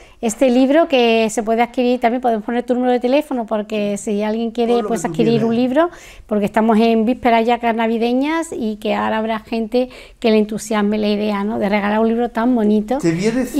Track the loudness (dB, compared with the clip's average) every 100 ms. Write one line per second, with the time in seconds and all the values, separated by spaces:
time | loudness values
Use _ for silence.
0 | -20 -6 -6 0 2 4 4 2 2 2
1 | 2 2 0 -2 -2 0 -2 0 0 0
2 | 0 0 -2 -2 -2 -4 -2 -2 0 0
3 | 2 0 -2 -6 -4 -6 -4 -4 -4 -4
4 | -4 -4 -2 -4 -4 -2 0 0 0 -4
5 | -4 0 2 2 2 0 0 2 0 -2
6 | -20 -18 -4 -2 0 2 4 4 4 2
7 | 0 0 2 2 2 0 0 0 0 0
8 | 0 0 0 -2 -4 -6 -6 -4 -4 -2
9 | -2 -2 -2 -4 -4 -6 -2 -2 -2 -8
10 | -20 -2 2 4 2 -4 -4 -2 0 0
11 | 0 0 -2 -2 -2 -2 -2 0 0 0
12 | 2 0 -2 0 0 2 4 2 0 0
13 | 0 0 0 0 -2